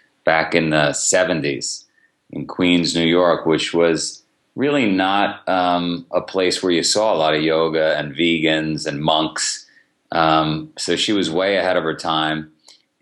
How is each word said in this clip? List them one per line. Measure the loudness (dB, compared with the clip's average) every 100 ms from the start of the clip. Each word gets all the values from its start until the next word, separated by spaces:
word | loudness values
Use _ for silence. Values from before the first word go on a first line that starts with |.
| _ _
back | 0 0 2
in | 0 2
the | 2 0
seventies | 0 0 2 2 0 -2 -4 -8 -12 _ _ _ _ _
in | -10 -10
Queens, | 0 2 4 2
New | 0
York, | 2 4 4 2
which | 2 0 0
was | 2 2 2 -4 -10 _ _ _
really | -4 0 0 2
not, | 2 2 2 0 -2 -2
um, | 0 2 0 -2 -6 -4
a | -4
place | -2 -2 0 0
where | 0
you | 2
saw | 2 0 2
a | 2
lot | 2
of | 2
yoga | 2 0 0 0 0 0
and | -4
vegans | -2 0 2 0 0 -2 -4 -6
and | -4
monks. | 0 0 0 -4 -6 -6 -12 _ _ _ _
Um, | 0 2 2 0 -4 -8 -10
so | -4
she | -2 0
was | 0 0
way | 0 0 0
ahead | 0 0
of |
her | -2 -4
time. | -2 0 0 -2 -6 _ -20 -20 _ _